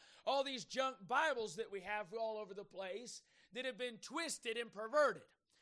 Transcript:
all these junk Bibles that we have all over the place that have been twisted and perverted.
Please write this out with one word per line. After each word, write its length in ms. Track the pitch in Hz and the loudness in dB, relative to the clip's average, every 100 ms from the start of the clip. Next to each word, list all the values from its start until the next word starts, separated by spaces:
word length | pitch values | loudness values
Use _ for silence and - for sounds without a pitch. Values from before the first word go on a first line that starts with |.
| - - - | -10 -8 2
all 160 | 277 | 4
these 220 | 277 262 165 | 4 -2 -4
junk 320 | 247 262 254 190 | 0 0 0 0
Bibles 480 | 247 320 262 214 160 | 4 4 4 -2 -2
that 160 | 226 | -4
we 100 | 202 | -4
have 320 | 185 214 196 | -2 -2 -2
all 240 | 220 220 214 | -2 -2 -2
over 160 | 208 | -6
the 100 | 196 | -8
place 600 | 202 175 190 196 240 - - _ _ | -10 -8 -6 -6 -8 -12 -14 _ _
that 120 | 214 262 | -4 -4
have 120 | 202 | -2
been 200 | 247 226 | -6 -6
twisted 580 | - 285 330 - 233 226 | -6 -2 -2 -2 -2 -2
and 160 | 233 | -4
perverted. 520 | 185 220 285 285 170 - _ _ _ | -6 2 6 6 4 -8 _ _ _